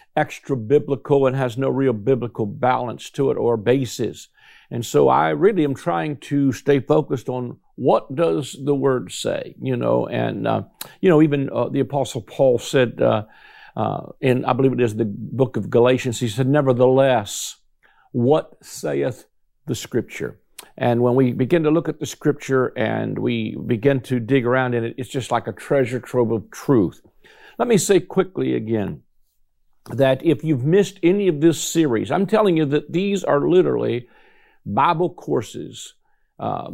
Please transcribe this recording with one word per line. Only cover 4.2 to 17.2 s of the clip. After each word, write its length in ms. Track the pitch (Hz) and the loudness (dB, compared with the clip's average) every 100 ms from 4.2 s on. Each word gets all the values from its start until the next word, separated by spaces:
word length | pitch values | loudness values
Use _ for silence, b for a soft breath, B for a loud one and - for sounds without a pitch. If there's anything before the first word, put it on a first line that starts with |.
| - b b b b | -18 b b b b
And 160 | 120 113 | -8 0
so 240 | 143 135 | 2 4
I 220 | 131 160 | 4 2
really 340 | 151 185 190 143 | 2 2 2 0
am 100 | 127 | -2
trying 400 | 170 170 156 139 | -4 -4 -4 -8
to 360 | - 143 139 | -4 0 2
stay 260 | 117 - 135 | 0 0 0
focused 480 | - 156 143 131 - | 2 2 2 -4 -6
on 300 | 123 123 - _ - | -8 -8 -12 _ -2
what 400 | 135 190 - 135 | 2 2 0 -2
does 400 | 165 165 131 - | 0 0 -4 -6
the 120 | 139 143 | -2 0
Word 360 | 135 127 101 | 0 0 -4
say, 420 | - 110 - - - | -8 -4 -4 -8 -8
you 140 | 131 120 | -4 -2
know, 320 | 120 123 117 | 0 0 0
and, 400 | 120 117 107 113 | -4 -4 -4 -2
uh, 160 | 110 - - B B | -4 -6 -14 B B
you 80 | 190 | 4
know, 120 | 156 | 6
even, 280 | 156 143 135 | 4 2 -2
uh, 180 | 117 120 | -4 -2
the 140 | 139 | -2
Apostle 400 | 131 139 131 127 | -2 -2 -4 -6
Paul 360 | - - 135 120 | -8 2 2 2
said, 440 | - 139 120 - | 0 0 0 2
uh, 240 | 120 110 - B B B B | 0 0 -4 B B B B
uh, 340 | - 107 - - - | -4 -4 -4 -10 -4
in, 240 | 135 127 | 0 0
I 80 | 127 | 0
believe 220 | 127 135 | 2 2
it 80 | 123 | 2
is 160 | 120 107 | 0 0
the 80 | 113 | -4
book 500 | 101 107 117 131 113 | -4 -6 -2 -2 -2
of 140 | 92 | 0
Galatians, 500 | 120 123 131 127 110 | 2 4 2 -2 -4
he 80 | 120 | -4
said, 180 | 131 131 | -2 0
"Nevertheless, 1120 | 147 135 123 127 131 135 120 | 2 2 4 4 4 4 2